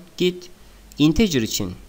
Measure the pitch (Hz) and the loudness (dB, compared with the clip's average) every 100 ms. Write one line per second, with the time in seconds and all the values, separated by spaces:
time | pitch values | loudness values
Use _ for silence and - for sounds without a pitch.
0 | - - 180 180 - - - - - - | -10 -2 -2 -2 -10 -20 -20 -20 -12 2
1 | 147 160 220 143 110 - 95 92 | 2 4 2 2 -2 -4 -8 -10